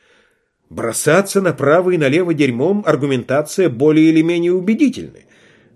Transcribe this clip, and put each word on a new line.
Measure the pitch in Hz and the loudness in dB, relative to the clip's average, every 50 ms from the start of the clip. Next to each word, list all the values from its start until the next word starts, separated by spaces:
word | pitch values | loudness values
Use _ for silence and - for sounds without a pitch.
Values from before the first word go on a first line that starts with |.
| _ _ _ _ _ _ _ _ _ _ _ _ _ _ | _ _ _ _ _ _ _ _ _ _ _ _ _ _
"бросаться | 82 85 110 113 113 - - 151 156 190 196 - - 196 | -10 -8 -6 -6 -6 -2 0 2 2 2 0 0 -2 -2
направо | 190 165 139 131 131 139 156 180 180 185 | -2 -2 -2 0 2 2 2 2 2 2
и | 180 | 0
налево | 165 143 131 139 175 185 170 160 | 0 0 0 0 0 0 0 0
дерьмом — | 143 143 127 117 117 147 180 202 208 208 | 0 0 0 0 0 -2 0 -2 0 0
аргументация | 165 156 131 143 139 131 123 113 - 131 147 151 - - 196 185 156 | 0 0 0 -2 -2 -2 -4 -2 -2 -2 -2 -2 -4 -2 -2 -2 -2
более | 120 110 143 156 156 156 160 160 | 0 0 2 2 4 4 4 4
или | 160 160 | 4 2
менее | 160 165 175 170 170 175 185 | 2 0 0 0 0 0 -2
убедительная, | 185 180 214 226 240 302 247 - 98 82 65 - - - _ _ _ _ _ _ _ _ _ _ | 0 0 -2 0 2 0 0 0 -4 -10 -14 -16 -20 -20 _ _ _ _ _ _ _ _ _ _